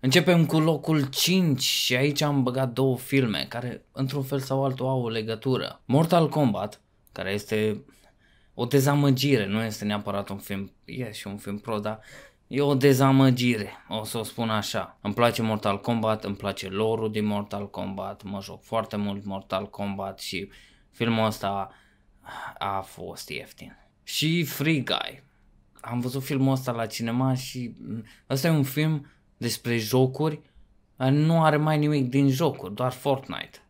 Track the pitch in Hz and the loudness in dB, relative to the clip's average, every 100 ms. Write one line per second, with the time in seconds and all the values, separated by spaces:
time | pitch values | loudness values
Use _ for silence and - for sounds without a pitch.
0 | 131 156 175 170 156 160 156 151 - 156 | 4 4 6 6 6 4 4 2 2 2
1 | 135 131 - 185 175 131 - - - 123 | 2 0 2 4 4 2 0 0 0 2
2 | 143 147 147 143 127 123 131 120 135 123 | 2 2 0 2 2 0 -2 2 0 0
3 | - 135 123 90 - 117 123 113 _ - | 0 2 2 0 -4 -6 -8 -10 _ -6
4 | 135 143 131 139 131 135 139 131 131 131 | -4 -4 -4 -4 -2 -2 0 -2 -2 0
5 | 120 113 110 110 135 123 - - _ 131 | -2 -4 -4 -4 0 0 -2 -10 _ 4
6 | 165 175 156 151 139 101 104 - _ _ | 6 6 4 4 2 2 -4 -10 _ _
7 | _ - 92 101 104 110 107 104 - _ | _ -10 -4 -4 -2 -2 0 -2 -10 _
8 | _ _ _ _ _ - 120 139 135 143 | _ _ _ _ _ -8 2 4 4 4
9 | 143 131 139 135 98 104 113 107 104 104 | 4 4 4 2 2 -2 -4 -4 -4 -4
10 | 101 98 98 98 - 98 98 _ - - | -4 -6 -6 -10 -8 -10 -10 _ -14 -10
11 | 120 104 - 101 101 101 104 107 104 107 | -10 -10 -12 -12 -10 -10 -6 -6 -6 -8
12 | - - - _ _ 127 143 139 139 131 | -14 -20 -20 _ _ -2 2 4 6 6
13 | 135 135 135 123 123 113 101 - - 107 | 6 8 8 6 2 0 -2 -12 -10 -8
14 | 107 120 107 - 117 107 104 110 90 - | -6 -6 -6 -4 -2 -2 -2 -4 -6 -8
15 | 101 104 120 113 113 107 107 101 - 117 | -6 2 2 2 -2 0 0 -2 0 0
16 | 110 107 98 101 101 95 98 95 110 113 | 0 -2 -4 -6 -6 -6 -6 -2 0 0
17 | 110 107 107 104 104 101 101 - 98 98 | -2 -2 -2 -2 -4 -8 -10 -8 -8 -8
18 | 95 104 98 101 98 92 - 113 107 104 | -10 -10 -10 -10 -10 -16 -6 -4 -2 -4
19 | 101 101 101 95 - 95 101 - 101 98 | -4 -4 -8 -10 -6 -6 -6 -8 -6 -6
20 | 98 98 - 92 98 - - _ _ - | -8 -10 -10 -8 -10 -16 -20 _ _ -4
21 | 117 113 110 104 98 98 95 - _ _ | -2 2 0 0 -4 -4 -8 -12 _ _
22 | _ _ - - - - 101 98 95 - | _ _ -18 -14 -14 -8 -6 -6 -8 -12
23 | 90 85 - 73 - - - - _ _ | -14 -12 -10 -12 -12 -18 -20 -20 _ _
24 | - - 156 170 165 - 143 160 123 78 | -8 -2 2 2 0 -2 0 0 0 -4
25 | - - _ _ _ _ _ _ - 120 | -4 -12 _ _ _ _ _ _ -8 -4
26 | 123 131 131 139 135 131 131 117 113 - | -4 -6 -4 2 2 2 -2 -4 -4 -4
27 | 117 120 131 127 - 127 120 - - 110 | -4 0 0 0 -4 -10 -10 -10 -10 -10
28 | 110 - _ 135 165 160 135 - 151 156 | -12 -20 _ -2 2 2 2 0 0 -2
29 | 135 _ _ _ 120 - 120 117 107 127 | -6 _ _ _ -6 -4 -2 -2 2 2
30 | 131 131 156 151 - - - _ _ _ | 2 2 -4 -4 -12 -20 -20 _ _ _
31 | 131 143 156 165 160 151 156 151 147 151 | 2 4 4 6 4 4 2 2 2 2
32 | 131 135 139 131 160 - 90 101 127 123 | 2 4 4 4 0 -2 -10 -4 -4 -2
33 | 147 131 - 85 - - _ | -2 -2 -2 -10 -12 -18 _